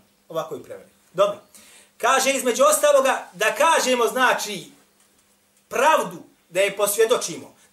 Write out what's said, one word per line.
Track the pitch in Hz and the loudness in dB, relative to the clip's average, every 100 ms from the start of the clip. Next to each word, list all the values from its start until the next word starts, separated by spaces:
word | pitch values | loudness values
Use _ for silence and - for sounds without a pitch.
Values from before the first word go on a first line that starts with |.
| _ _ - | _ _ -10
Ovako | 160 - 131 | -8 -8 -10
je | |
preveli. | - 98 - _ _ | -14 -20 -20 _ _
Dobro. | 165 202 202 _ - - - _ - | -2 -2 -2 _ -20 -20 -20 _ -4
Kaže, | 233 262 262 | 0 0 0
između | 269 247 240 | 0 0 2
ostaloga, | 285 302 294 277 262 233 - | 2 4 4 4 2 -2 -6
da | 180 214 220 | -6 -4 0
kažemo, | 320 302 254 247 226 | 2 2 0 0 0
znači, | 247 247 - 208 185 147 - _ _ _ _ _ _ _ _ - | 0 0 0 -6 -10 -14 -20 _ _ _ _ _ _ _ _ -8
pravdu, | 226 294 311 180 170 - _ _ | 0 2 2 0 -10 -18 _ _
da | 170 | -2
je | 196 202 | -2 0
posvjedočimo, | 196 - 226 196 - 147 - _ _ | -2 2 2 0 -4 -10 -16 _ _